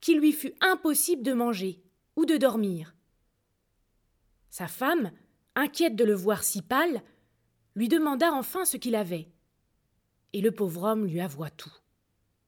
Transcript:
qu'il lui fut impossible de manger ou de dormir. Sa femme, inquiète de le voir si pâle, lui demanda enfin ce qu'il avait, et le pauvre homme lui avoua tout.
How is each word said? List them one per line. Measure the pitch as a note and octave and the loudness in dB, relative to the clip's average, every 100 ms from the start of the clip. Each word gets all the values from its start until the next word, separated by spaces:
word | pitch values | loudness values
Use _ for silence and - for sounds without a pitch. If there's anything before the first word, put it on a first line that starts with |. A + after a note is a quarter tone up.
qu'il | - D#4 | 0 4
lui | D4+ | 4
fut | D4 C4 - | 2 -4 0
impossible | F#4 F#4 D#4+ C#4+ - E4 | 2 2 0 0 0 0
de | A#3+ | 0
manger | B3 A#3+ G#3 F#3+ F3 _ _ _ - | 0 0 -2 -6 -8 _ _ _ -2
ou | D#4+ | 2
de | D4+ | 4
dormir. | C4 A3 G3+ E3+ D#3+ _ _ _ _ _ _ _ _ _ _ _ _ _ _ _ _ | 2 2 -2 -4 -10 _ _ _ _ _ _ _ _ _ _ _ _ _ _ _ _
Sa | - E3+ | -12 -12
femme, | - C4+ E4+ G3 - _ _ _ - | -4 -2 0 -2 -8 _ _ _ -4
inquiète | D4 - E4 A3 | -2 0 -2 2
de | |
le | A3 | 2
voir | G3+ F#3+ G#3 | 4 4 4
si | - G3+ | 0 -4
pâle, | - C4 E4+ A#3+ - _ _ _ _ _ _ | -2 0 2 -2 -8 _ _ _ _ _ _
lui | G3+ A3+ | -4 2
demanda | E4 D4+ C4+ E4 | 2 2 2 2
enfin | C#4 B3 F#4 F#4 | 0 -4 -4 -4
ce | C4 | -4
qu'il | B3 A3 | -2 -2
avait, | F#3 E3+ D#3+ _ _ _ _ _ _ _ _ _ _ | -2 -6 -10 _ _ _ _ _ _ _ _ _ _
et | G#3 | 0
le | G#3+ | 0
pauvre | - G3 E3 | 0 -4 -2
homme | G3+ A3 G3 | -2 0 -2
lui | E3 | -2
avoua | F3+ C#3 D#3 | -6 -8 -12
tout. | - - _ _ _ _ _ _ _ | -12 -20 _ _ _ _ _ _ _